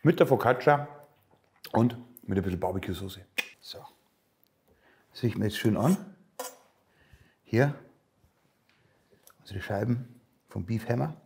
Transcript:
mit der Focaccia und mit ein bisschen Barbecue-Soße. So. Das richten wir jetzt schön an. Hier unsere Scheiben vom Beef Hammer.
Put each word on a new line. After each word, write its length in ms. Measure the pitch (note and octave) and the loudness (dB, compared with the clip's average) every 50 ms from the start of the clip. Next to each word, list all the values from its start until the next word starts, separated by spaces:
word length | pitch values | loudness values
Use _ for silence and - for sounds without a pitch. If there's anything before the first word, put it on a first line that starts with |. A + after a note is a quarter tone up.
| - | 6
mit 160 | D3 E3 - | 4 6 6
der 80 | E3+ | 6
Focaccia 600 | - C3+ A#2+ - B2 B2+ B2+ - D3+ D3 C#3+ C#3+ - - - - _ _ _ _ _ _ _ _ _ _ _ - - | 4 4 4 4 2 2 4 6 4 4 4 2 -6 -14 -20 -20 _ _ _ _ _ _ _ _ _ _ _ -16 -2
und 260 | - A2 A#2 B2 A#2 - - - - - | 2 2 2 2 2 -2 -14 -18 -20 -20
mit 160 | - - G2 | -8 -4 -2
ein 60 | G2 F2 | -2 -2
bisschen 160 | G2 F2+ E2+ | -2 -4 -2
Barbecue-Soße. 640 | F2 F2+ F#2 F#2+ F2+ - F#2 E2 G2 F#2+ - F#2 F#2 _ _ - - - - _ | -4 -4 -4 -6 -6 -6 -8 -8 -8 -12 -12 -16 -20 _ _ -10 -10 -10 -14 _
So. 200 | _ - - G2+ - - _ _ _ _ _ _ _ _ _ _ _ _ _ _ _ _ _ _ _ _ _ _ _ _ | _ -18 -18 -18 -18 -20 _ _ _ _ _ _ _ _ _ _ _ _ _ _ _ _ _ _ _ _ _ _ _ _
Das 120 | _ - - | _ -2 -2
richten 160 | A#2 - - | -2 -2 0
wir 80 | G#2 | -4
jetzt 100 | G#2 G2+ | -4 -4
schön 180 | - - A#2 G#2 | 0 0 0 2
an. 220 | - G#2+ D3 F#3+ - - - - _ _ _ _ - - - - - _ _ _ _ _ _ _ _ _ _ - _ - _ _ _ _ | 2 2 2 2 0 -2 -16 -20 _ _ _ _ -16 -16 -16 -16 -20 _ _ _ _ _ _ _ _ _ _ -20 _ -20 _ _ _ _
Hier 300 | - - A2+ C3+ C#3+ C#3+ - - - _ _ _ _ _ _ _ _ _ _ _ _ _ _ _ _ _ _ _ _ _ _ _ _ _ _ _ - _ _ | -2 2 2 2 2 0 -6 -14 -20 _ _ _ _ _ _ _ _ _ _ _ _ _ _ _ _ _ _ _ _ _ _ _ _ _ _ _ -20 _ _
unsere 200 | _ - G2 G2 | _ -12 -10 -10
Scheiben 600 | - - G#2 G2 G#2+ A#2+ A#2+ A#2+ B2+ - - - _ _ _ _ _ | -6 -4 -4 -4 -2 -2 -2 -4 -6 -12 -18 -20 _ _ _ _ _
vom 180 | _ - G#2 F#2 | _ -10 -10 -6
Beef 220 | F#2 A2+ A2 - | -4 -6 -6 -2
Hammer. 280 | - A#2 B2+ C#3+ D#3 D#3 - _ | -4 -2 -2 -2 -4 -6 -12 _